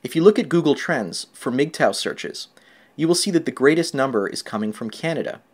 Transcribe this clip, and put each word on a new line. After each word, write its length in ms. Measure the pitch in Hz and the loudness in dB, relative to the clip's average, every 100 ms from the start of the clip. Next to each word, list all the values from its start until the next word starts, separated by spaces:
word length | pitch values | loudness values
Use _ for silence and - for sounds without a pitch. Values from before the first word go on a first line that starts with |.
If 120 | - 160 | -2 6
you 60 | |
look 160 | 180 208 | 6 6
at 120 | 165 | 2
Google 260 | 170 151 131 | 2 2 0
Trends 500 | - 151 95 - - | 0 -2 -4 -8 -12
for 180 | - 131 | -8 -4
mgtow 440 | 127 143 - 120 95 | 0 -2 2 0 2
searches, 540 | 92 - 71 - - _ _ _ _ - | -6 -6 -10 -12 -16 _ _ _ _ -2
you 120 | 160 | 2
will 80 | 170 | 2
see 160 | 202 | 2
that 140 | 170 135 | 0 -2
the 60 | |
greatest 440 | - 135 160 160 139 | 2 4 4 0 -2
number 320 | 135 110 98 | 0 0 -2
is 160 | - | -6
coming 280 | - 107 107 | -8 -6 -4
from 200 | 107 113 | -6 -10
Canada. 500 | - 160 151 - - _ | -6 -6 -4 -6 -10 _